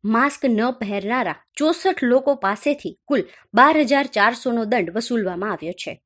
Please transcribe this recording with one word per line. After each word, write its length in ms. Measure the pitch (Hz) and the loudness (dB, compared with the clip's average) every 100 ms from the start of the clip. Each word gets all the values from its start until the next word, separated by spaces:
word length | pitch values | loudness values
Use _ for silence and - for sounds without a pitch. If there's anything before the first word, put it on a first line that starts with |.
માસ્ક 400 | 208 226 277 - | 0 0 0 0
ન 160 | 269 220 240 | 0 2 0
પહેરનારા 720 | 262 202 202 196 254 202 151 _ - | -2 -6 -6 -2 -2 -2 -6 _ -2
ચોસઠ 460 | 302 339 381 370 | -2 0 -2 0
લોકો 320 | 247 254 262 | 2 2 2
પાસેથી 640 | 269 196 214 - 285 190 - | 0 -2 -2 -2 -2 -6 -14
કુલ 180 | _ - 180 - _ | _ -2 -2 -12 _
બાર 220 | 208 277 311 | 4 6 6
હજાર 280 | 269 277 269 | 2 2 0
ચારસોનો 580 | 214 208 240 262 233 | 2 2 2 -4 -2
દંડ 260 | 214 240 165 | 0 -2 -2
વસૂલવામાં 640 | 190 233 240 190 175 208 | -6 -4 -2 -2 -4 -6
આવ્યો 200 | 180 160 | -6 -8
છે. 200 | 180 - 160 | -10 -12 -14